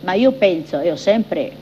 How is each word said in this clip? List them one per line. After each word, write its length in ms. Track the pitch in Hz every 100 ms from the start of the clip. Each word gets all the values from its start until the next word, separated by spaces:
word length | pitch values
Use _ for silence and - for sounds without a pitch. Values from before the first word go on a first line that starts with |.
ma 120 | 180
io 180 | 190 262
penso, 480 | 262 202 165 151 143
io 140 | 165
ho 40 | 156
sempre 540 | - 220 214 160 123 -